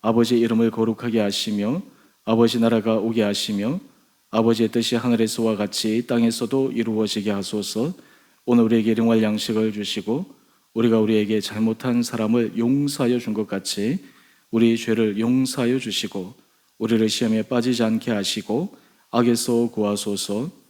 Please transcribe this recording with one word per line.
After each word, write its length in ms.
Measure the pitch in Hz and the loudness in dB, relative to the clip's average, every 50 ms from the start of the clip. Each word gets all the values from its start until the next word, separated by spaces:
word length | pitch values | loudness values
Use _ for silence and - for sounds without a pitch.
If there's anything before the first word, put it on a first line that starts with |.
아버지의 380 | - 107 117 117 117 113 123 117 | 0 2 2 2 4 4 4 2
이름을 300 | 117 113 113 113 117 113 | 2 2 2 2 2 0
거룩하게 480 | 113 113 113 113 110 - - 120 110 113 | 2 0 -2 -2 -2 -4 -4 -2 0 0
하시며 640 | 107 101 98 - - 113 104 101 101 107 135 180 202 - - _ _ _ _ _ _ | 0 0 -2 -4 -4 -4 -4 -2 -2 -2 -2 -4 -6 -10 -20 _ _ _ _ _ _
아버지 340 | - 113 113 117 117 120 120 | 0 2 4 4 4 4 2
나라가 380 | 113 117 113 113 101 113 110 110 | 2 2 2 2 0 0 0 0
오게 260 | 98 113 113 113 107 | 0 -2 0 0 0
하시며 560 | 101 101 - - - 107 101 101 113 151 190 - - _ _ _ _ _ _ _ _ | 0 0 -2 -4 -4 -4 -4 -2 -4 -4 -6 -8 -14 _ _ _ _ _ _ _ _
아버지의 380 | - 110 113 117 113 110 117 107 | -2 2 2 2 4 2 2 0
뜻이 260 | - 120 113 - 120 | 0 -2 -2 0 -2
하늘에서와 600 | 117 117 123 117 110 113 107 - - 113 113 110 | -2 0 0 2 2 2 0 0 -2 0 -2 0
같이 500 | 101 104 98 - - - 110 110 117 117 | -2 -2 -4 -4 -4 -2 -2 -2 -2 -2
땅에서도 680 | - 127 117 117 113 110 - 123 107 127 135 135 135 | 0 0 2 2 2 0 0 -4 -2 -2 -2 -2 -2
이루어지게 600 | - 110 113 113 110 107 110 101 - 110 98 107 | -2 -4 -2 -2 0 -2 -2 -2 -2 -4 -2 -2
하소서. 640 | 104 101 98 - - 107 101 - - 107 120 160 185 - - _ _ _ _ _ _ _ _ | -4 -4 -4 -4 -4 -6 -6 -4 -4 -4 -4 -4 -6 -10 -16 _ _ _ _ _ _ _ _
오늘 180 | - 120 120 117 | 2 4 4 4
우리에게 260 | 110 117 113 107 113 | 4 4 2 4 2
일용할 320 | 113 113 117 113 113 113 110 | 2 2 2 4 4 4 2
양식을 500 | 107 107 107 - - 113 110 110 110 104 | 2 0 -2 -2 -2 0 0 0 0 -2
주시고 520 | 104 104 101 - 107 92 107 117 147 190 - - _ _ _ _ _ _ _ _ | -4 -6 -6 -6 -6 -4 -4 -4 -4 -4 -8 -14 _ _ _ _ _ _ _ _
우리가 260 | 113 117 120 113 110 | 0 2 4 4 4
우리에게 420 | 110 107 110 107 104 101 110 107 | 4 4 2 2 2 2 0 -2
잘못한 600 | 101 - 107 107 110 113 113 113 - 127 120 120 120 | -2 -4 -4 -2 0 0 -2 -2 -2 -2 0 0 0
사람을 540 | 117 - 110 110 107 117 120 117 107 - 110 | -2 -2 -4 0 2 2 2 0 0 -2 -2
용서하여 600 | 113 117 135 139 143 143 139 - 139 120 123 123 | 0 2 2 2 0 -2 -2 -2 0 0 0 0
준 140 | 117 - 107 | -2 -4 -4
것 140 | 104 107 98 | -4 -4 -4
같이 520 | - 98 92 - - - 101 113 147 196 - - - _ _ _ _ _ _ _ | -6 -8 -6 -6 -6 -4 -2 -2 -2 -4 -6 -12 -20 _ _ _ _ _ _ _
우리 260 | - 113 117 117 113 113 | 0 2 4 4 4 2
죄를 420 | 113 - 113 110 113 107 101 104 | 0 -2 0 2 2 0 0 -2
용서하여 600 | 110 117 127 131 131 127 - - 123 117 127 131 | 0 0 2 2 0 0 -2 -2 0 0 0 0
주시고 540 | 123 113 98 - - 104 - 101 92 92 117 _ _ _ _ _ _ _ _ _ | -2 -4 -6 -4 -6 -6 -8 -8 -10 -10 -14 _ _ _ _ _ _ _ _ _
우리를 320 | 110 113 117 110 110 110 | -2 0 2 2 2 2
시험에 340 | 104 - 123 113 110 110 107 | 0 0 0 0 0 0 0
빠지지 400 | - 131 123 117 127 123 117 120 | 0 -2 0 0 0 0 0 0
않게 280 | 110 110 110 - - | 0 0 -2 -2 -2
하시고 680 | 117 104 95 - - 110 98 - 107 127 175 208 - - _ _ _ _ _ _ | -4 -2 -2 -4 -4 -6 -4 -4 -2 -2 -2 -4 -8 -16 _ _ _ _ _ _
악에서 600 | - 117 120 120 120 117 - - 120 117 120 117 | 0 2 4 4 2 2 0 0 0 0 0 0
구하소서. 800 | - - 107 101 104 101 - 104 101 98 - - 101 104 131 170 - - _ _ | -2 -2 -2 -2 -2 -2 -4 -4 -4 -4 -4 -4 -4 -4 -4 -6 -10 -16 _ _